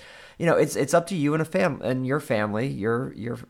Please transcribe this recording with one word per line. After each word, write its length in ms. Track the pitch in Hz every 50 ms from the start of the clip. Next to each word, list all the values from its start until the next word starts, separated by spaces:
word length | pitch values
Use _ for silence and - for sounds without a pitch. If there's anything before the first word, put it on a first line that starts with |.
| - - - - - - - -
you 80 | 160
know, 100 | 170 139
it's, 200 | 90 151 151 -
it's 180 | - 139 - -
up 140 | 170 170 -
to 80 | 196
you 180 | 165 143 147 151
and 80 | 160
a 40 | 160
fam-, 360 | 156 - 185 196 170 135 - -
and 240 | 117 127 131 131 127
your 120 | 135 151
family, 480 | - - 123 107 107 104 101 107 123 139
your, 460 | 139 123 98 113 120 123 131 - -
your, 240 | - 104 120 123 117 -